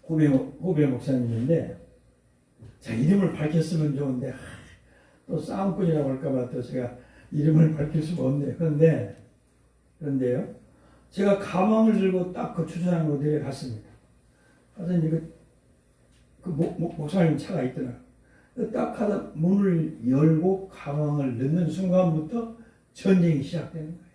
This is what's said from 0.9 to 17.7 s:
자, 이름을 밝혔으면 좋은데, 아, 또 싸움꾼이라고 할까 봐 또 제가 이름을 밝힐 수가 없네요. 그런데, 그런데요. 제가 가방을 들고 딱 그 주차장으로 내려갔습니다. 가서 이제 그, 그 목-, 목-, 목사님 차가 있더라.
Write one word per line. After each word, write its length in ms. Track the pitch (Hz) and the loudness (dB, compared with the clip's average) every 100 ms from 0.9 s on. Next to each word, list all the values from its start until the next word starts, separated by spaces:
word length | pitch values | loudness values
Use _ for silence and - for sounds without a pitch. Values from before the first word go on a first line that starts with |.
| 123 - 131 117 113 131 165 - - - _ _ _ _ _ _ _ 107 - | 0 -2 -2 -2 -2 0 0 -2 -12 -20 _ _ _ _ _ _ _ -20 -18
자, 120 | - 113 | -8 0
이름을 380 | 147 202 175 | 4 4 2
밝혔으면 600 | - 151 165 156 165 151 135 | 0 0 0 0 0 0 -2
좋은데, 360 | 139 123 131 | -4 -4 -6
아, 40 | 117 - - - - _ _ _ _ - | -10 -16 -20 -20 -20 _ _ _ _ -8
또 120 | 160 | -6
싸움꾼이라고 720 | - 190 196 160 170 151 135 | -6 -4 -2 0 0 2 0
할까 220 | 131 143 | -2 -2
봐 180 | 131 120 | -4 -4
또 120 | 127 | -6
제가 340 | 117 131 120 - - - - | -6 -6 -6 -10 -20 -20 -6
이름을 440 | 147 151 160 160 - | 0 4 6 4 2
밝힐 260 | 147 156 | -2 -2
수가 200 | 156 175 | -4 -2
없네요. 320 | 127 143 143 - | -2 -2 -4 -2
그런데, 580 | 160 147 160 127 104 - - _ _ _ _ _ _ _ | -2 4 4 4 -4 -12 -20 _ _ _ _ _ _ _
그런데요. 540 | 147 135 127 127 214 - - _ - _ _ | -4 -2 0 0 -4 -12 -20 _ -20 _ _
제가 280 | - 202 196 | 0 2 2
가방을 540 | - 170 202 220 220 | 0 0 4 6 6
들고 400 | 190 190 180 175 | 4 2 2 -2
딱 200 | - - - | -6 -6 -4
그 100 | 156 | -6
주차장으로 520 | 170 180 170 151 143 | -2 0 0 0 0
내려갔습니다. 720 | 147 151 139 127 131 110 - - _ _ _ _ _ _ _ - | 0 0 -4 -8 -10 -12 -14 -20 _ _ _ _ _ _ _ -10
가서 220 | 175 175 | -2 0
이제 120 | 156 | 2
그, 240 | 160 - - _ _ _ _ _ _ _ _ _ _ | -2 -4 -20 _ _ _ _ _ _ _ _ _ _
그 80 | - | -8
목-, 300 | 147 185 - | -2 -2 -2
목-, 160 | 165 - | -6 -6
목사님 400 | 151 190 165 139 | -4 2 2 2
차가 260 | - 180 | -4 -4
있더라. 280 | 127 | -4